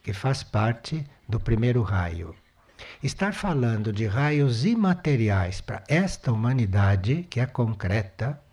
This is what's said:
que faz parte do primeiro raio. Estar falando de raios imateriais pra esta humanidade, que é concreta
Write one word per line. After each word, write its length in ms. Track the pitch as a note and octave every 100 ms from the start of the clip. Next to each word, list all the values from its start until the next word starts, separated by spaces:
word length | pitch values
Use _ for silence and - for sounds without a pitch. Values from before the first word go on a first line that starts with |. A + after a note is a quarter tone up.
| -
que 60 |
faz 320 | F#2+ C3 C#3
parte 600 | - G#2 A2+ A#2 - D#3 C#3+ - -
do 120 | A2
primeiro 420 | - A2 A#2+ B2
raio. 500 | G2 F#2+ F2 E2+ E2 - _ _ _ - - -
Estar 320 | C3+ - G3
falando 580 | G#3 G3+ D3 A#2+ A2 A2
de 140 | G#2 A2
raios 580 | G2+ D3 D3 C#3 A2+
imateriais 960 | E3 A#3 G3 F3+ D#3 C3 A2 G2 F2+ G2
pra 220 | - G2+ -
esta 420 | D3+ F#3+ - -
humanidade, 960 | A2 A#2 C3 G#2+ G2 G2 G2 G2 D#3 F3
que 120 | -
é 60 | B2+
concreta 920 | - A2+ G#2 F2+ G#2+ G2+ - A#2 D3 _